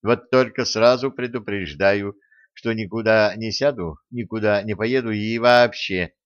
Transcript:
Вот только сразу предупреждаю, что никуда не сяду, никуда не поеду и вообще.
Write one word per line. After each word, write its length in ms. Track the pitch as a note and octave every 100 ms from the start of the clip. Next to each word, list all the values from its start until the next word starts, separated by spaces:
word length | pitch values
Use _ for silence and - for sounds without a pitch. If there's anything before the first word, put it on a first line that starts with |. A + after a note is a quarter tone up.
Вот 280 | G#2 A#2 _
только 340 | B2+ B2 -
сразу 480 | A#2 A2 A#2 B2 C3+
предупреждаю, 1040 | B2+ B2 A#2 G#2 G2+ F2 D2 G2 G2+ G2+ - _ _ _ -
что 160 | -
никуда 640 | A3+ A2 A2+ A2 A2 G#2 G#2+
не 160 | A2+
сяду, 480 | G2+ C#3+ B2 E2+ D2 _
никуда 540 | B2 G#2 A2 G#2+ G2+
не 120 | G#2+ G2
поеду 360 | A2+ C3 A#2
и 260 | G#2+ G#2+ A#2
вообще. 800 | A#2+ B2 A#2+ - - F#2 F2 _